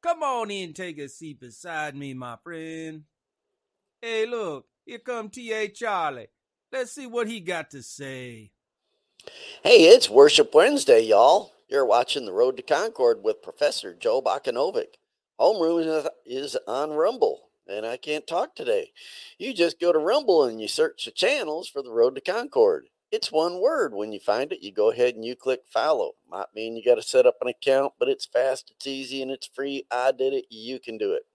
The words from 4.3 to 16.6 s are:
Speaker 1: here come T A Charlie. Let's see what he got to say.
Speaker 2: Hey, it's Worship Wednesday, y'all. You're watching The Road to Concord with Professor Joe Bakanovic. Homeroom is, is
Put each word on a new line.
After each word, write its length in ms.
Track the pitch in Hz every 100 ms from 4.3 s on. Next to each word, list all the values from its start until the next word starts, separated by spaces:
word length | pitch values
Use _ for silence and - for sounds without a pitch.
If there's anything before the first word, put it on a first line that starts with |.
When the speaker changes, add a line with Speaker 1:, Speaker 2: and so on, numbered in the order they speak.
| 240 196 143 _ _
Speaker 1:
here 140 | - 233
come 320 | - 240 214
T 200 | 254 233
A 160 | 220 214
Charlie. 600 | 208 233 190 160 131 110 _ _ _ _
Let's 220 | 262 247
see 140 | - 262
what 220 | 233 220
he 120 | 233
got 300 | 170 175 156
to 120 | 139
say. 680 | 120 - 139 131 127 113 107 _ _ _ _ _ _ _ - - - -
Speaker 2:
Hey, 220 | - 233
it's 260 | 165 247 -
Worship 440 | 113 147 147 147
Wednesday, 460 | 151 208 294 - 117
y'all. 500 | 113 104 123 185 202 _ _
You're 160 | 139 127
watching 400 | 110 127 143 113
The 80 |
Road 240 | 92 127 127
to 40 |
Concord 600 | - 151 220 220 123 110
with 160 | 104 107
Professor 540 | - - 147 - 101
Joe 260 | 85 117 123
Bakanovic. 760 | - 113 139 117 156 120 - _ _ _ _ _
Homeroom 400 | 139 214 165 170
is, 260 | 160 156 143 - -
is 320 | 127 139 -